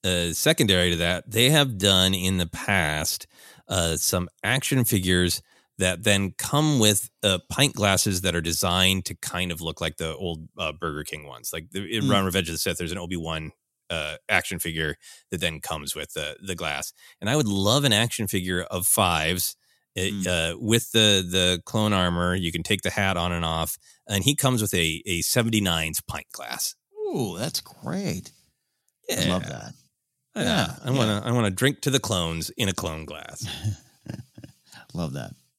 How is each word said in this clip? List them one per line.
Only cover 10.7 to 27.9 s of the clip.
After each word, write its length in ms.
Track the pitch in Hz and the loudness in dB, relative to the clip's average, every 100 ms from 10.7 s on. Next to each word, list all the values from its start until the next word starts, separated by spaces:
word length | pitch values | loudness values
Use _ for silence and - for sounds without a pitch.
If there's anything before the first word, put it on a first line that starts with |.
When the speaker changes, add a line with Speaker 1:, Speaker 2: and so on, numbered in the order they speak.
Speaker 1:
Burger 320 | 76 82 73 | -6 -6 -6
King 220 | 76 76 73 | -8 -12 -12
ones. 240 | 60 58 | -14 -10
Like, 200 | 85 82 | -10 -8
the, 120 | 95 | -10
in 200 | 92 113 | -6 -2
Speaker 2:
Mm. 80 | 101 | 2
Speaker 1:
Run 140 | 101 95 | 2 2
Revenge 240 | 92 82 | 0 -2
of 40 | |
the 60 | 82 | -2
Sith, 180 | - 82 | -2 -2
there's 140 | 85 | -6
an 80 | 92 | -6
Obi-Wan, 520 | 87 90 80 80 78 - _ _ _ | -6 -6 -4 -6 -8 -14 _ _ _
uh, 280 | 82 76 76 - | -6 -6 -8 0
action 300 | 98 - 87 | 0 0 -6
figure 380 | 85 82 78 71 - - _ | -6 -2 -4 -4 -14 -20 _
that 80 | 90 | -4
then 200 | 82 80 | -4 -4
comes 360 | - 78 71 78 | -8 -8 -8 -10
with 180 | 71 | -8
the, 220 | - 73 - | -8 -8 -10
the 140 | 95 | -10
glass. 400 | 87 82 71 - - - - | -6 -4 -4 -8 -12 -20 -8
And 120 | 101 | 0
I 40 | 147 | 2
would 120 | 113 | 2
love 360 | 98 98 135 | 2 4 4
an 100 | 143 | 4
action 340 | 107 113 - 104 | 2 2 -2 -2
figure 340 | 101 90 90 | -2 0 -2
of 240 | 87 95 98 | -2 -4 0
Fives, 680 | - 95 82 78 90 - - _ _ _ - | 4 4 4 0 0 -4 -8 _ _ _ -4
it, 180 | 95 | -2
Speaker 2:
Mm. 140 | 101 92 87 80 | -2 0 0 0
Speaker 1:
uh, 60 | 85 | -2
with 320 | 107 117 - | 2 2 4
the, 340 | 117 107 98 90 | 4 6 6 2
the 360 | 92 90 90 - | 2 2 2 -2
clone 280 | 117 107 | 0 2
armor. 420 | 101 90 87 87 90 | 2 2 2 2 2
You 160 | 85 | 0
can 100 | 80 | -4
take 220 | - 104 | -2 -2
the 80 | 92 | 0
hat 260 | - 95 90 | 0 0 2
on 140 | 87 | 0
and 120 | 85 82 | -2 -2
off. 340 | 80 80 - _ - - | -2 -2 -6 _ -20 -4
And 160 | 101 | 2
he 120 | 104 143 | 2 2
comes 260 | 135 123 | 2 0
with 140 | 107 92 | 0 2
a, 260 | 82 80 104 | 2 0 -4
a 140 | 87 | -2
seventy-nine's 760 | - 127 113 110 98 82 80 76 | 0 0 2 2 2 0 -2 -4
pint 260 | - 73 - | -6 -10 -10
glass. 440 | - 60 62 - - _ 415 | -14 -10 -6 -6 -8 _ -8
Speaker 2:
Ooh, 420 | 427 247 107 87 | -4 -2 -4 -4
that's 220 | 139 - | -6 -6
great. 720 | - - - | -10 -14 -8